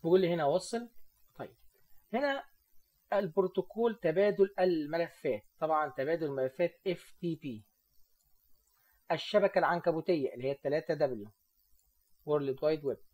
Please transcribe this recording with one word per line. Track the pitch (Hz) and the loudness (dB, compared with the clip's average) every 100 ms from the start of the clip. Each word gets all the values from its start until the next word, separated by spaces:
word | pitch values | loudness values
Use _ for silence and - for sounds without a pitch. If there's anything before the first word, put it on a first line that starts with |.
بيقول | 165 185 | 4 4
لي | 180 | 4
هنا | 170 143 | 2 2
وصل. | 165 - 233 240 - - _ - - | 0 -2 -8 -8 -16 -20 _ -20 -16
طيب، | - - - _ _ - _ | -16 -16 -20 _ _ -20 _
هنا | 220 285 277 - _ _ - - _ _ | -2 -2 -4 -8 _ _ -20 -20 _ _
البروتوكول | 202 196 156 185 - 180 214 233 220 | -2 0 0 0 0 -4 0 0 0
تبادل | 170 160 202 202 196 - | 0 4 2 4 2 4
الملفات، | 185 170 147 165 165 - 147 107 _ _ | 2 2 0 -2 -4 -4 -4 -4 _ _
طبعا | 156 156 151 - | 0 0 0 -4
تبادل | 135 165 156 | -2 -2 -2
الملفات | 135 131 - 170 - 196 | -2 -4 0 -2 -2 -6
اف | 170 - - | -6 -8 -8
تي | 175 156 | -6 -4
بي. | 143 110 104 _ _ _ - _ _ _ _ - _ _ _ _ _ | -8 -12 -16 _ _ _ -20 _ _ _ _ -20 _ _ _ _ _
الشبكة | 160 - 208 190 190 | -4 0 2 2 2
العنكبوتية | 160 175 175 160 160 170 131 | 2 0 0 -2 0 0 0
اللي | 120 131 | -4 -6
هي | |
التلاتة | 139 143 147 - | -4 -2 -4 -2
دبليو، | 151 147 120 104 _ _ _ _ - _ _ _ _ - | -2 0 -2 -12 _ _ _ _ -20 _ _ _ _ -2
World | 147 139 131 | 0 0 -2
وايد | 151 156 143 | 0 0 -2
ويب. | 113 - | -6 -8